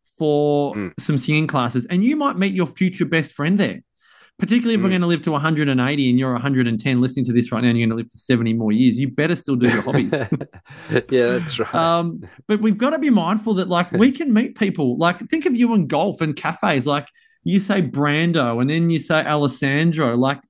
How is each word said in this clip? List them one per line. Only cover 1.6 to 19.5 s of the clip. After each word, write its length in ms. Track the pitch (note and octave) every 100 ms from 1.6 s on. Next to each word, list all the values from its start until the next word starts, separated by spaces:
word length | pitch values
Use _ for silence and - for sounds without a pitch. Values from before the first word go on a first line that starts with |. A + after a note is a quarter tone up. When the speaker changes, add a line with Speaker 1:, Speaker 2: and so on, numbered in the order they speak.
| A#2+ B2 B2
Speaker 1:
And 120 | F3+
you 120 | A#3 D4+
might 220 | C#4 F3
meet 160 | G3 F#3
your 120 | F3
future 380 | - F#3 F#3 E3+
best 280 | E3 -
friend 240 | - D3 G3+
there, 220 | D3 F2 - _ _ _ _ -
particularly 360 | G3+ A#3+ A#3 A3
if 60 |
we're 80 | F#3
Speaker 2:
Mm. 40 |
Speaker 1:
gonna 140 | F#3 F3
live 140 | E3+
to 120 | - D3+
a 40 |
hundred 300 | D#3 D3+ C#3+
and 100 | C3
eighty 280 | B2+ C#3+ C3
and 80 | B2
you're 160 | C3 A#2+
a 40 |
hundred 280 | C3+ C3 A#2+
and 120 | A2+
ten 200 | - B2
listening 240 | B2+ C#3 A#2+
to 80 |
this 180 | A#2+ A#2+
right 100 | A2
now 80 | A#2+
and 80 | A#2
you're 100 | A2+
gonna 100 | A2+
live 120 | A#2
for 80 | -
seventy 360 | - B2 A#2
more 180 | A2+ A2
years. 260 | G#2+ B2+ A#2
You 120 | C3+
better 260 | C#3 D#3 F3
still 200 | - B2+
do 120 | A#2+
your 140 | A2+
hobbies. 320 | B2+ C#3 -
Speaker 2:
<laughs> 960 | D3 A2 - - - - - - C#3+ -
Yeah, 280 | C3 A#2+ B2
that's 220 | D#3+ C3+
right. 140 | - E3
Speaker 1:
Um, 460 | E3 E3+ E3+ D#3+ - - -
but 120 | G#3
we've 160 | A3 G#3
gotta 220 | B3+ D#4
be 100 | D4
mindful 460 | G#3+ E3 G#3+ A3 F#3+
that, 120 | F3+
like, 220 | F3 F3
we 200 | F3 B3+
Speaker 2:
<laughs> 80 | C#4+
Speaker 1:
can 140 | D4+
meet 240 | G#3+ B3 -
people. 400 | G3 E3+ C3+ B2
Like, 220 | E3+ F3 -
think 160 | D#4+ E4+
of 100 | A#3+
you 180 | A#3+
in 140 | A3+ D3+
golf 340 | D3+ F#3+ -
and 140 | D#3 C#3+
cafes. 500 | D3+ E3+ - C#3+ B2+
Like, 200 | C#3+ C#3+ _ _ _
you 160 | - F#3+
say 220 | G3 G3+
Brando 800 | D3 C3+ D3 D3 E3+ D#3+ B2 A#2
and 80 | C3
then 200 | D#3+ E3
you 100 | D#3+
say 240 | C3 D#3+ D3
Alessandro. 880 | D3+ C#3+